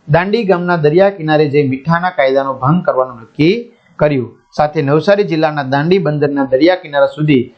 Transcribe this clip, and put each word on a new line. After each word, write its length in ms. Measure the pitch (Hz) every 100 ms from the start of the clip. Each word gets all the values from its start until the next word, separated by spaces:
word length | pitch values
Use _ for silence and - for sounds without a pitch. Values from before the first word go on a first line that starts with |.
| -
દાંડી 360 | 160 185 226
ગામના 320 | 196 175 175 175
દરિયા 340 | 147 170 196
કિનારે 380 | 180 156 151 151
જઈ 200 | 143 139
મીઠાના 420 | 131 160 170 180
કાયદાનો 440 | 160 135 135 139
ભંગ 300 | 123 127 175
કરવાનું 320 | 156 127 131 120
નક્કી 560 | 113 - 156 233 233 _ _ -
કર્યું. 420 | 151 139 113 - _ -
સાથે 260 | 151 160
નવસારી 420 | 139 151 156 202
જિલ્લાના 380 | 185 160 156 151
દાંડી 360 | 131 139 156 196
બંદરના 460 | 151 147 143 143
દરિયા 300 | 135 131 165 180
કિનારા 300 | 156 143 139
સુધી 360 | 147 156 135 -